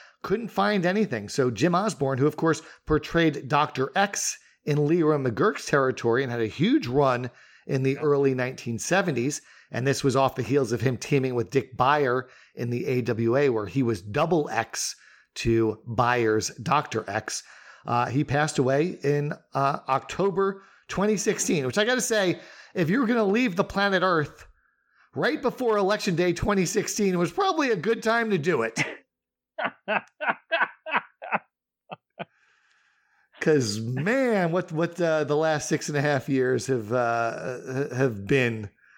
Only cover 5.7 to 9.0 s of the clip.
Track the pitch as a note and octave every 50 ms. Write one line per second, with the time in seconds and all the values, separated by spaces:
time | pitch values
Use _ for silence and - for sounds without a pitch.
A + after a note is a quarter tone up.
5.7 | - C#3+ C3+ C3 G#2 - - A#2 A2+ C3 C#3 B2 A#2+ A#2 A2+ G#2+ - - D3 A3+
6.7 | C4+ D#4 - A#2+ B2 C#3+ C#3+ C3+ B2 A#2+ B2+ B2 - - - - - _ _ -
7.7 | C#3+ C3 C3 C3+ C3+ B2 D3+ D3 C#3+ C#3 C#3 C3+ C3 B2+ B2+ B2+ C3 - - A#2+
8.7 | A#2 A2 - - E3 F#3+